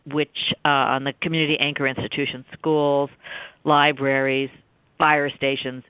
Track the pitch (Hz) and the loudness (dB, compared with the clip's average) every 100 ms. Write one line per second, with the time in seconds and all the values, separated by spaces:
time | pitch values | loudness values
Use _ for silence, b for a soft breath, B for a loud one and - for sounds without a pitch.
0 | - 147 147 - - - 147 139 123 131 | -6 -4 -4 -4 -6 0 2 2 2 0
1 | 135 - 170 160 151 156 143 143 135 131 | -2 -4 -2 0 2 0 0 -2 -2 -2
2 | 107 - 139 127 135 - 160 151 147 143 | -6 -4 -6 -6 -14 -8 -2 2 2 2
3 | 139 _ B B B B 151 147 147 135 | -2 _ B B B B 2 4 4 2
4 | 135 135 135 135 135 - _ _ _ - | 0 2 2 0 -4 -8 _ _ _ 0
5 | 156 151 143 - 139 135 135 127 | 2 4 0 -2 -2 -2 -6 -10